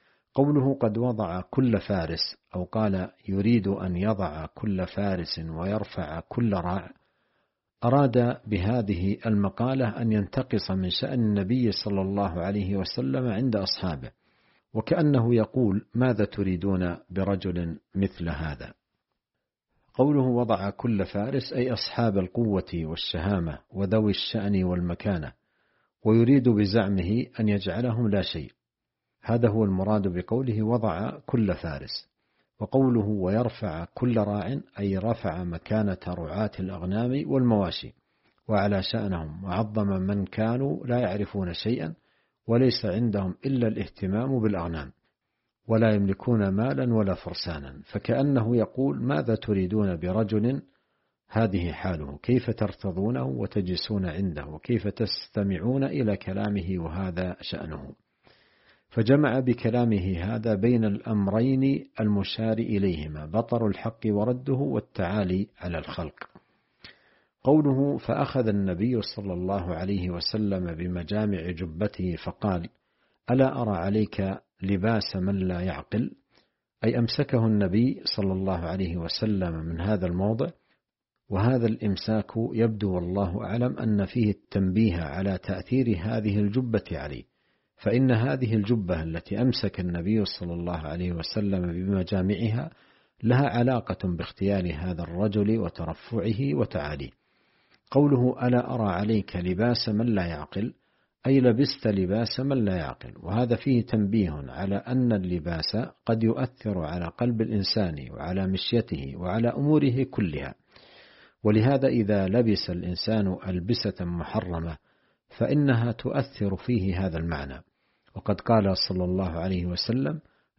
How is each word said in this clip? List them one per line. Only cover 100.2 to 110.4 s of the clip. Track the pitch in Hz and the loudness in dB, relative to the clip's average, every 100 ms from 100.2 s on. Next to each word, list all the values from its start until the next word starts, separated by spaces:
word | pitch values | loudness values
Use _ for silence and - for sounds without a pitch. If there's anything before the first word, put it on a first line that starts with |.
| 87 | 0
يعقل"، | 76 76 95 120 - _ _ _ _ 139 | -4 -8 -6 -6 -8 _ _ _ _ 2
أي | 135 | 6
لبست | 123 113 143 - 110 | 6 4 2 0 0
لباس | 98 90 104 117 - | 2 2 0 -2 -2
من | 135 135 104 | -2 0 0
لا | 92 | 0
يعقل، | 71 - 62 57 | -4 -8 -14 -12
وهذا | 82 107 120 113 | -4 0 0 0
فيه | 139 123 - | 2 2 2
تنبيه | 110 101 110 90 73 67 | 0 2 2 2 -2 -8
على | 65 95 98 | -6 -4 -4
أن | - 131 123 | -2 0 2
اللباس | 104 90 87 82 82 - 110 135 - - | 2 0 -4 -2 -4 -2 -4 -4 -6 -2
قد | 113 | 2
يؤثر | 113 113 131 - 107 92 | 2 2 -2 -4 -4 -2
على | 78 87 85 | -2 -4 -6
قلب | - 120 113 | -2 0 0
الإنسان | 110 107 92 113 92 73 64 | 0 0 0 0 -2 -4 -10
وعلى | 60 - 95 95 | -10 -6 -2 0
مشيته | 95 - 117 - 73 67 82 | -2 0 0 0 -4 -6 -6
وعلى | 87 110 117 | -4 0 0
أموره | - 143 151 143 123 | 0 2 4 4 2
كلها، | 131 - 92 73 | -2 0 -2 -2